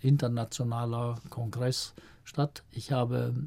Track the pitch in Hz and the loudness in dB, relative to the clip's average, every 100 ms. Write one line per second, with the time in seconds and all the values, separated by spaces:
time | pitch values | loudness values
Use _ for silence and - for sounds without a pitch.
0 | 131 143 123 120 113 - 120 117 120 117 | 4 6 4 0 -2 -2 -2 0 -2 -2
1 | 120 117 - - 113 117 127 127 - - | -2 -4 -8 -6 -4 -2 0 0 -4 -12
2 | - - - - 147 - - - - 131 | -20 -20 -8 -2 -2 -2 -14 -10 -2 0
3 | 120 123 120 123 | 2 0 0 -2